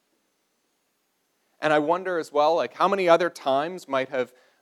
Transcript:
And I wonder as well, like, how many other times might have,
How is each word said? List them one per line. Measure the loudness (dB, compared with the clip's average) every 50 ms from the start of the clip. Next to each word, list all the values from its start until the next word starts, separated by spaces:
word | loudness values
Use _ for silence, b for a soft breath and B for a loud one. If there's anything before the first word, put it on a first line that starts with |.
| _ _ _ _ _ _ _ _ _ _ _ _ _ _ _ _ _ _ _ _ _ _ _ _ _ _ _ _ _ _ _ -6
And | -2 0 0
I | 0
wonder | 0 0 -2 -2 -4 -6 -6
as | -6 -6 -4
well, | 0 0 2 2 2
like, | 0 -2 -4 -2
how | 0 0
many | 0 0 2 4 4
other | 4 4 4 0
times | -6 -6 -4 -2 0 0 -2 -4 -8 -12 -8
might | -6 -4 -4 -4 -4
have, | -4 -4 -4 -6 _ b b b b b